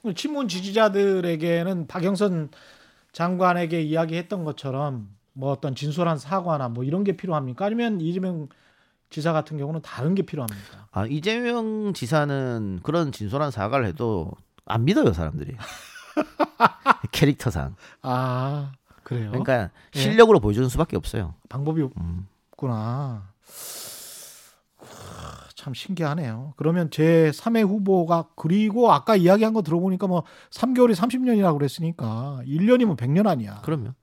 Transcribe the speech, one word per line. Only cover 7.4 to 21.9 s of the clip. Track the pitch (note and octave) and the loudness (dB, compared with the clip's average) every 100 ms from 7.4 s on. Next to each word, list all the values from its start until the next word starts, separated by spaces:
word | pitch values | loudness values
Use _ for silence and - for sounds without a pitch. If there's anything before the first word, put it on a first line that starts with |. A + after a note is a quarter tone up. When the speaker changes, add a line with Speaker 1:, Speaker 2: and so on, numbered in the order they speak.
| C3 A#2+ | -4 -4
Speaker 1:
아니면 | G3 A3+ A#3 G3+ | -2 0 -2 -2
이재명 | D#3+ F3+ F#3 E3+ C#3+ _ _ _ _ _ _ | -2 -2 -4 -6 -8 _ _ _ _ _ _
지사 | D#3 D#3 | -6 -2
같은 | D#3 D3 D3+ | -2 -2 -6
경우는 | C#3 D#3+ | -6 -6
다른 | - - C#3+ | -8 -4 0
게 | F#3+ | 0
필요합니까? | E3+ A#2+ A2 G2+ G2+ - - | -2 -6 -8 -10 -16 -20 -8
Speaker 2:
아, | F#2 A2 | -4 -2
이재명 | D3+ F3 A3+ A#3+ A#3+ A3 G#3+ G#3 | -2 -2 -2 -2 -2 -2 -4 -4
지사는 | F3+ A2+ D#3 D3 C#3 C3 A#2 G#2 F2+ | -4 0 2 2 -2 -2 -4 -4 -4
그런 | A#2+ E3 D3+ | -2 0 0
진솔한 | - G#2+ C3+ D3 | -4 -4 -2 -2
사과를 | A2 G2+ C3+ A2 | -2 -2 0 0
해도 | D#2 A#2 G2+ E2 - _ _ | -2 -2 -2 -4 -10 _ _
안 | - A2+ | -4 0
믿어요, | B2 A#3+ C4 | 4 4 4
사람들이. | E2 D#2 D2+ C#2+ | 2 -2 -4 -10
<laughs> | A#2+ - - - - - - D4+ - E4 - A3+ - C#4 C4 - | -12 -14 -16 -18 -20 -6 -6 -6 -2 -4 2 2 2 0 0 -2
캐릭터상. | - C#3+ C#3+ B2 E2 C2+ - - - | 2 2 4 -2 -2 -6 -10 -20 -12
Speaker 1:
아, | C3 B2 B2+ B2+ C3+ D3 C#3 C3+ _ _ | -4 -2 0 -2 -2 -4 -6 -12 _ _
그래요? | - B2 G#2+ | -8 -6 -4
Speaker 2:
그러니까 | B2 C3+ B2+ F2+ _ _ | -4 0 0 -2 _ _
Speaker 1:
예. | C#3+ | -2
Speaker 2:
실력으로 | C3+ A3 A3+ G3 | 2 8 8 8
보여주는 | G#2 G#2 B2+ | 4 0 0
수밖에 | B2+ E3 F#2 | 0 -2 -2
없어요. | - A2+ F#2 - _ | -4 -6 -8 -10 _
Speaker 1:
방법이 | C3 D3 D#3+ C3+ | -6 -2 -2 -2